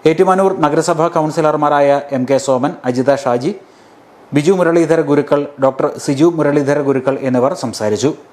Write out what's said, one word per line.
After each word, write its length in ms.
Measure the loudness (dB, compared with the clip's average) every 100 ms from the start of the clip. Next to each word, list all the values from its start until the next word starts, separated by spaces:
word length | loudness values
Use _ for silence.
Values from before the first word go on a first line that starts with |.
| 0
ഏറ്റുമാനൂർ 420 | 2 2 4 2 2 0
നഗരസഭാ 420 | 0 0 0 0 0
കൗൺസിലർമാരായ 720 | -2 0 0 0 0 2 2 2 -2 -4
എം 60 | 0
കെ 100 | 0 0
സോമൻ, 260 | 0 -2 -4 -4
അജിത 260 | -2 0 0
ഷാജി, 300 | 0 -2 -2 -8 -16 -20 -20 -20 -20 -20 -4 0
ബിജു 180 | 2 2
മുരളീധര 420 | 2 2 2 0 2
ഗുരുക്കൾ, 320 | 0 2 -2 -2 -2 -2
ഡോക്ടർ 240 | 0 -6 -4 -4
സിജു 240 | 2 2 2
മുരളീധര 420 | 0 0 0 0 0
ഗുരുക്കൾ 260 | 0 -2 -4 -2
എന്നിവർ 240 | 0 0 -2 -8
സംസാരിച്ചു. 480 | -4 -4 0 -2 -4 -14